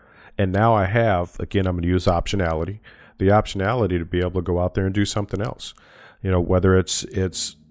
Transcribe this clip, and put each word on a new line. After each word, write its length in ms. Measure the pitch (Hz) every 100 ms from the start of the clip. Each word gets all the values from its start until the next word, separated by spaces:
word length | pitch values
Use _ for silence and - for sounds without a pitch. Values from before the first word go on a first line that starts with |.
| _ _ - -
and 160 | 98
now 220 | 95 113
I 120 | 110 92
have, 540 | 117 113 90 87 -
again, 280 | 92 98 95
I'm 80 | 90
gonna 120 | 85
use 180 | 90 95
optionality, 720 | 85 - 98 85 80 85 104 - - - -
the 80 | 98
optionality 720 | 104 - 98 98 127 98 87
to 60 | 82
be 160 | 90
able 200 | 90 90
to 0 |
go 180 | 85 87
out 140 | 90
there 140 | 104 95
and 80 | 98
do 100 | 101
something 340 | 107 101 95
else. 360 | 110 - - - - - - _
You 80 | 95
know, 100 | 90
whether 340 | 87 92 95 92
it's, 280 | 90 -
it's 540 | - 101 92 - - - _